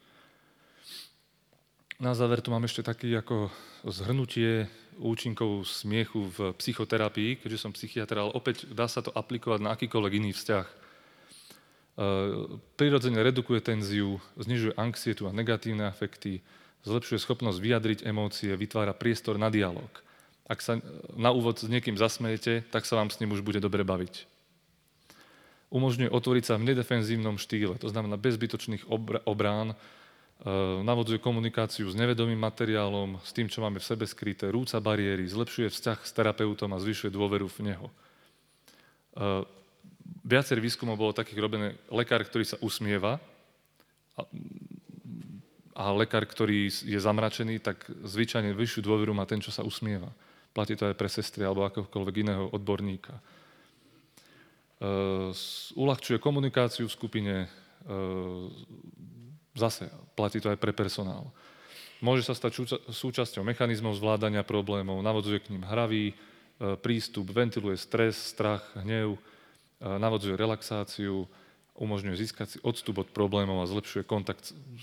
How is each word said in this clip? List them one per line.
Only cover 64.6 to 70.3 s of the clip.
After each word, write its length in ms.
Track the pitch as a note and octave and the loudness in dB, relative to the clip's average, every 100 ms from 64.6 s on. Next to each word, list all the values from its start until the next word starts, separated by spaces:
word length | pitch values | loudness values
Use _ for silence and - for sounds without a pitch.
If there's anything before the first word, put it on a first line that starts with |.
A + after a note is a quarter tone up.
| G2+ G2+ F#2+ F#2+ | 2 0 0 -2
navodzuje 400 | G#2 A2 G#2 G#2 | 0 0 0 -2
k 80 | - | -2
nim 160 | F#2+ F#2 | -8 -2
hravý, 440 | A2+ A#2 A2 G#2 | 0 2 2 0
e, 40 | - - - - - G2 G2 | -2 -12 -20 -20 -6 -4 -2
prístup, 480 | A#2 A2+ - G#2+ F#2+ | 0 0 0 -4 -2
ventiluje 440 | G#2 A#2 G#2+ G2+ | 2 2 0 -2
stres, 400 | F#2 - A2+ A2+ | -2 0 2 4
strach, 480 | G#2 - - G#2 G#2 - G2+ | 2 -6 -2 0 0 -4 -8
hnev, 360 | F#2+ A2 G#2+ | -2 0 0
e, 40 | G2 - - - _ _ _ | -2 -8 -20 -20 _ _ _
navodzuje 560 | F#2+ G2 A2 G#2+ G2 | -4 0 2 2 0